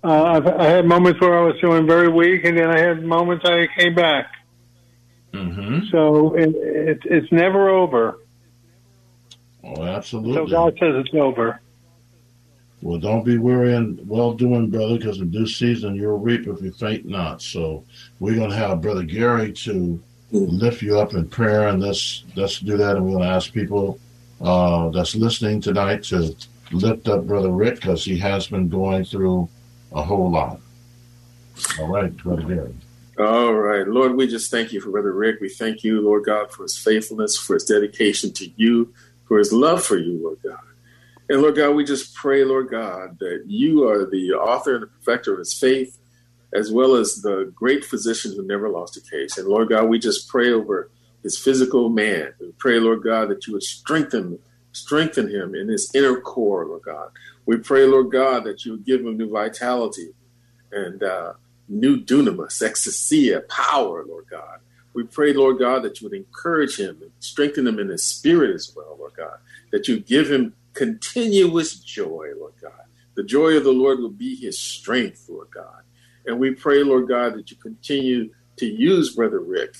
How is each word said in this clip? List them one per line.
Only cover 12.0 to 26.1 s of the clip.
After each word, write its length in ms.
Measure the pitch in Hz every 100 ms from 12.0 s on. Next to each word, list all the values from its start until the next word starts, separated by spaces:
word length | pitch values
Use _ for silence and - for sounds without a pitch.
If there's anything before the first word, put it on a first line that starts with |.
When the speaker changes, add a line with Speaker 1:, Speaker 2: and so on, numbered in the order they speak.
| _ _ _ _ _ _ _ _
Speaker 2:
Well, 180 | 85 85
don't 240 | 98 113
be 140 | 113 120
weary 380 | 120 123 123 120
in 300 | 113 95 95
well-doing, 640 | 110 120 113 123 120 110
brother, 280 | 110 110 117
'cause 220 | 110 95
in 80 | 90
due 180 | 98 110
season 480 | - 120 117 104 98
you'll 240 | 104 104
reap 280 | 110 117 104
if 140 | 95
you 100 | 95
faint 360 | 90 110 107 -
not. 340 | 98 82 -
So 440 | - 92 80 78 - - - _
we're 160 | 95 113
gonna 200 | 107 101
have 260 | 104 92
Brother 220 | 92 98
Gary 500 | 85 98 120 117 107
to 480 | 101 - 98 87 85 - _ _
Speaker 3:
Mm. 260 | 107 95 87
Speaker 2:
lift 220 | 117 117
you 180 | 104 104
up 140 | 104
in 140 | 95 82
prayer, 400 | - 110 107 104
and 120 | 95
let's, 440 | 101 98 - - - 95
let's 240 | 98 -
do 160 | 95 104
that. 200 | 104 98
And 100 | 92
we're 140 | 95
gonna 100 | 90
ask 240 | 92 -
people, 460 | 113 95 101 98 - - _ - -
uh, 480 | 87 90 90 85 82
that's 260 | 80 - 107
listening 460 | 113 113 110 107
tonight 400 | 92 101 98 104
to 300 | -